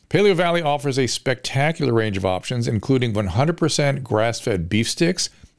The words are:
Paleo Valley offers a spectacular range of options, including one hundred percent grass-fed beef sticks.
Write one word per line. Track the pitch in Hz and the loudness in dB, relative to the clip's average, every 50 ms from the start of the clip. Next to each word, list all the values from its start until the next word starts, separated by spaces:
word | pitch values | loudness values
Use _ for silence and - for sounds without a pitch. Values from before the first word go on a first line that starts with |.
| _ - | _ -2
Paleo | - 170 202 208 190 | 0 2 4 4 4
Valley | 160 180 170 170 175 165 | 2 2 0 0 0 0
offers | 147 143 143 135 143 127 131 | 0 -2 -2 -2 -2 0 0
a | 135 | 0
spectacular | 113 - - - 131 127 - - - - 135 139 156 165 - 147 131 117 | 0 -2 -4 -2 -4 -4 -4 -4 -4 -2 0 0 0 0 0 0 2 2
range | 117 110 107 101 | 2 2 0 0
of | 95 92 | -2 0
options, | 92 92 92 - - 127 120 117 | 0 -2 -2 -4 -4 -4 -4 -2
including | 135 120 107 - - 135 127 123 120 107 | -2 -2 -2 0 2 2 2 2 0 0
one | 104 107 | -2 -2
hundred | 95 82 110 139 160 170 - | 0 0 0 0 0 0 0
percent | 170 151 - - 147 139 139 135 131 | 0 -2 0 0 0 0 0 -2 -2
grass-fed | - - 107 110 117 113 - - 123 107 92 82 87 | 0 0 2 2 0 -2 -2 -2 -2 -2 -2 -2 0
beef | 101 107 117 - | 0 0 0 0
sticks. | - - 170 165 190 - - - - - - - _ | -2 0 0 0 0 -2 -4 -8 -8 -14 -20 -20 _